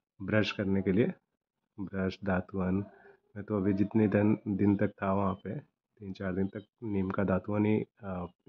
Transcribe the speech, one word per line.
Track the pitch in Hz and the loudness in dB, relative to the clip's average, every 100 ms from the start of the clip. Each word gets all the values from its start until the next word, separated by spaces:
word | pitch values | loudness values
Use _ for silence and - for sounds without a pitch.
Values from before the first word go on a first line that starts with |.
| _ - | _ -12
brush | 95 107 104 | -2 0 0
करने | - 98 98 | -2 -2 0
के | 98 | 2
लिए, | 92 147 - _ _ _ _ _ - | 2 2 -2 _ _ _ _ _ -12
ब्रश, | 92 95 95 - | -10 -4 -4 -4
दातुन। | 98 92 - 95 92 95 101 - - - _ 104 | -2 -2 -2 -4 0 0 -2 -12 -20 -20 _ -14
मैं | |
तो | 101 104 | -4 -2
अभी | 95 | 2
जितने | 95 101 110 107 | 2 2 4 4
दिन, | 104 104 107 107 | 4 4 2 0
दिन | 98 101 101 | 2 4 4
तक | 104 | 2
था | - 101 | -2 -2
वहाँ | 98 98 | 0 0
पे, | 92 95 143 - _ _ - | -4 -6 -10 -12 _ _ -16
तीन | 101 | -14
चार | 92 95 90 | -8 -4 -2
दिन | 98 | -2
तक | 110 - - | -4 -16 -12
नीम | 113 98 95 | -4 -2 -2
का | 95 | 0
दातुन | 95 92 - 104 104 | 0 0 0 0 2
ही, | 107 - _ | 2 -2 _
अ, | 101 90 90 _ | -10 -10 -10 _